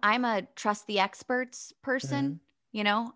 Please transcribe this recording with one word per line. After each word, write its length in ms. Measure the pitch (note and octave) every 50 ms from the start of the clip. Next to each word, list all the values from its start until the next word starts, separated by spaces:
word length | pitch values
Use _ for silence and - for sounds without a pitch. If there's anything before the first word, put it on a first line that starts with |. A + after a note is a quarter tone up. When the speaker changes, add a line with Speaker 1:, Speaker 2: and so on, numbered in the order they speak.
| -
Speaker 1:
I'm 220 | G#3 A3 B3 B3
a 180 | A#3 A3 G3 F#3 - -
trust 320 | - - G#3+ G#3 - - -
the 120 | G#3 G3
experts 760 | F#3+ G3 - - - - B3+ B3 B3+ B3 - - - - - _ -
person. 420 | C4+ C4 C4+ - C3+ C4+ C#4 C#4
Speaker 2:
Mm-hmm. 80 | C#3 D3+ D#3+ - _ _ _ _ _ -
Speaker 1:
You 100 | G#3+ G#3
know, 280 | G#3 G#3 A3 A#3 A#3 -